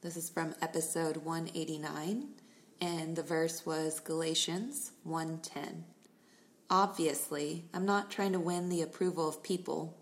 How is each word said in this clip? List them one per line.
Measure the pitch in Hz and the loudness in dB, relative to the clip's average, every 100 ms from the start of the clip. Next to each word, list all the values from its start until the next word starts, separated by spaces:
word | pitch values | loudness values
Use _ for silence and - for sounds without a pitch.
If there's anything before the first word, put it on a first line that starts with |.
This | 170 170 | -8 -6
is | 165 | -4
from | - 160 - | -2 -2 -2
episode | 165 165 160 165 165 156 | -2 0 0 2 0 0
one | 156 165 165 | -2 -2 -2
eighty-nine, | 165 160 156 151 151 160 226 285 - - - - - | -2 -2 -2 -4 -2 -2 -2 -4 -10 -20 -20 -14 -4
and | 175 170 160 165 | -2 0 -2 -2
the | |
verse | 156 160 165 165 165 | 0 2 2 0 -2
was | 160 156 156 | 0 0 -2
Galatians | - 160 165 160 - 180 240 285 - - | -2 0 2 2 2 0 -2 -4 -8 -8
one | 165 165 160 160 | -4 -2 -2 -4
ten. | - 143 - 165 170 - - _ - - - - - | -6 -8 -8 -8 -12 -18 -20 _ -20 -20 -20 -10 2
"Obviously, | 185 196 196 156 143 - 147 147 170 165 | 6 6 4 2 2 -2 -2 -2 -2 -4
I'm | 180 190 | 0 4
not | 202 202 | 4 2
trying | - 196 | 0 2
to | 185 | 2
win | 170 175 180 | 2 0 2
the | 175 | 2
approval | 160 - 185 165 156 | 0 2 2 2 0
of | 151 | 0
people, | - 180 - 156 160 - | -2 -2 0 -2 -4 -6